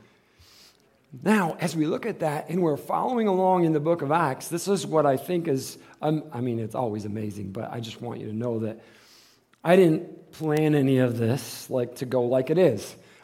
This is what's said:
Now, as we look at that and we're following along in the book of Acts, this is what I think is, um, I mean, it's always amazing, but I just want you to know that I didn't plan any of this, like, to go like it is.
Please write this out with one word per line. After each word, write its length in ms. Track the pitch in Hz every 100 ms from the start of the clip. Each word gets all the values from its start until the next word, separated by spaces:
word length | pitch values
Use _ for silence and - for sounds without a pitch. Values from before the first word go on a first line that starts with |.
| _ _ _ _ _ - - _ _ _ _ 131
Now, 360 | 165 214 170 -
as 160 | 170 160
we 100 | 151
look 200 | - 233
at 140 | 160
that 300 | 160 147 -
and 120 | 175
we're 160 | 165 143
following 500 | - 165 240 240 214
along 380 | 185 185 185 165
in 80 |
the 60 | 156
book 220 | 151 170
of 100 | 139
Acts, 360 | 160 151 131 -
this 200 | 165 185
is 180 | 196 -
what 200 | 156 147
I 120 | 135
think 300 | 151 180 165
is, 300 | 135 - - - -
um, 220 | 151 156 -
I 100 | 120
mean, 180 | 123 117
it's 160 | 110 127
always 300 | 120 107 104
amazing, 460 | 107 107 98 98
but 200 | 98 -
I 80 | 120
just 220 | 113 -
want 180 | 117 113
you 80 | 110
to 80 | 107
know 240 | 120 113
that 220 | 110 - - - - - _ _ _ _
I 120 | 160 185
didn't 560 | 175 160 - - -
plan 440 | - 156 151 156 147
any 220 | 135 131
of 180 | 127 113
this, 520 | 113 113 - - -
like, 260 | 127 120 -
to 100 | 127
go 180 | 127
like 260 | 120 131 -
it 80 | 160
is. 380 | 170 104 - - - -